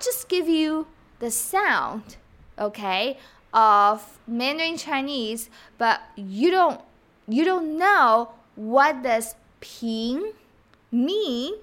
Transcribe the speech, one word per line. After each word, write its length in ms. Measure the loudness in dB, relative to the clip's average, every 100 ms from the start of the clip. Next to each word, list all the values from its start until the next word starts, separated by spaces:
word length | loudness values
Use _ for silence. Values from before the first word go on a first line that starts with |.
just 240 | -6 -6 -4
give 180 | -2 0
you 400 | 0 0 -2 -8 _ _ _
the 100 | -6
sound, 840 | -6 -2 -2 0 0 -2 -8 -14 -20 _ _ -20 -8
okay, 580 | -8 -6 -4 -2 -2 -6 -14 _ _
of 640 | 4 6 6 6 2 -6 -20 -8
Mandarin 500 | -4 -2 -2 -4 -4
Chinese, 720 | -6 -4 -4 -4 -6 -8 -12 -18 -20 _
but 240 | 0 0 -4 -14
you 340 | -10 0 2
don't, 320 | 4 2 0 -14 _ _ _ -4
you 200 | 0 2
don't 320 | 0 -2 0
know 540 | 2 4 6 4 0 -12 _ -12
what 460 | 0 4 4 2
does 340 | -2 -2 -4 -14 _ _
苹 720 | -20 -10 -6 -4 -4 -4 -6 -12 _ _ _ _ _
mean 640 | -2 0 0 -2 -4 -6 -10